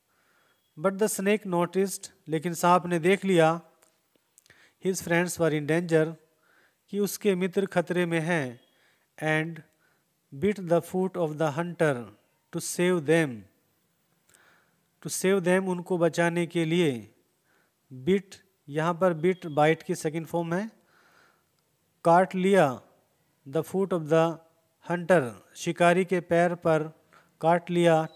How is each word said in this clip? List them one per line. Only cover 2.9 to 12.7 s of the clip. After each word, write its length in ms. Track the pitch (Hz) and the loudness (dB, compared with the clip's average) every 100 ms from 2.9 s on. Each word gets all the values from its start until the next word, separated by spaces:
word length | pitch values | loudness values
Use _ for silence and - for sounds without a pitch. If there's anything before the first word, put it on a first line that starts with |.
| 175 | 0
देख 260 | 160 196 | 2 0
लिया, 360 | 196 180 160 165 - _ _ _ _ _ _ _ _ _ _ _ 185 | 2 4 4 2 -6 _ _ _ _ _ _ _ _ _ _ _ -4
his 160 | 185 | -4
friends 360 | - 170 180 - | 0 0 0 0
were 100 | 165 | 0
in 160 | 151 147 | 0 0
danger, 480 | 160 175 160 156 160 _ _ _ _ _ _ _ | -2 2 2 2 -4 _ _ _ _ _ _ _
कि 80 | 196 | -4
उसके 360 | 196 - 208 | -4 -2 0
मित्र 320 | 185 185 185 196 | 0 0 -2 -2
खतरे 400 | 180 170 175 175 | -2 -2 -2 0
में 140 | 165 | -2
हैं, 400 | 160 170 131 120 _ _ _ _ _ - | 0 -2 -4 -8 _ _ _ _ _ -8
and 400 | 156 156 160 160 - _ _ _ _ _ _ | -2 -2 -2 -10 -18 _ _ _ _ _ _
bit 260 | 139 185 202 | -4 -4 -4
the 200 | 180 170 | 0 0
foot 320 | 170 185 185 180 | 0 -4 -4 -2
of 200 | 165 151 | -4 -2
the 120 | 160 135 | -2 -2
hunter 360 | 175 165 156 127 110 - _ _ _ | -6 0 0 0 -6 -18 _ _ _
to 80 | 170 | -10
save 460 | - | -8